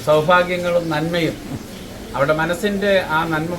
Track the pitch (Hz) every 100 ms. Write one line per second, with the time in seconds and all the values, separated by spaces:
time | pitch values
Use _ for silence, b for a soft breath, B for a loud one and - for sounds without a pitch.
0 | 151 151 151 180 180 180 175 175 165 151
1 | 165 175 156 - - 143 - - - -
2 | - 127 139 156 160 175 208 202 202 190
3 | 156 156 165 160 160